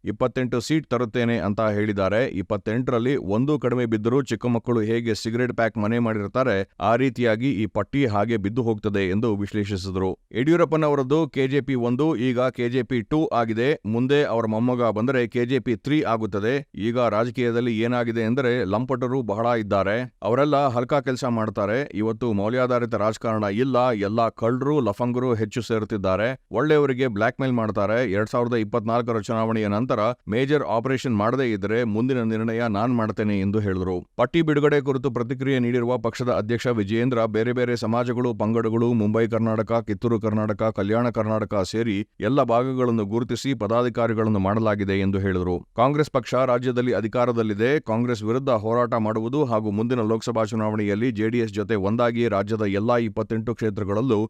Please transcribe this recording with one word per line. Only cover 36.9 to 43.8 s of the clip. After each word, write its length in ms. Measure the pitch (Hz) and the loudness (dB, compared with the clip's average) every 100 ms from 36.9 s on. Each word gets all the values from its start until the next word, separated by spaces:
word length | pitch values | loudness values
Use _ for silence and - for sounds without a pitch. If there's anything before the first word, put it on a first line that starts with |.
| 113 123 120 113 107 | 0 2 0 0 0
ಬೇರೆ 180 | 117 123 | 0 0
ಬೇರೆ 160 | 123 117 | 0 0
ಸಮಾಜಗಳು, 480 | 110 117 123 120 123 104 | 0 0 0 0 -2 0
ಪಂಗಡಗಳು, 460 | 107 117 113 113 120 120 | 0 0 0 2 2 2
ಮುಂಬೈ 240 | 104 110 113 | 2 2 0
ಕರ್ನಾಟಕ, 380 | 110 113 110 104 117 107 | 0 0 0 0 -2 -2
ಕಿತ್ತೂರು 320 | 98 120 113 107 | -2 0 0 0
ಕರ್ನಾಟಕ, 360 | 107 107 104 110 107 | 0 -2 0 -2 0
ಕಲ್ಯಾಣ 320 | 98 110 123 113 | 0 2 2 0
ಕರ್ನಾಟಕ 460 | 107 110 104 104 92 | 0 -2 0 -2 0
ಸೇರಿ 260 | 110 117 101 107 _ 104 | -2 0 -2 -4 _ 0
ಎಲ್ಲ 140 | 139 123 | 2 4
ಭಾಗಗಳನ್ನು 540 | 117 131 131 123 113 101 | 2 2 0 2 0 0
ಗುರುತಿಸಿ 380 | 113 120 117 135 123 | -2 -2 -4 -4 -2
ಪದಾಧಿಕಾರಿಗಳನ್ನು 800 | 101 117 | 0 2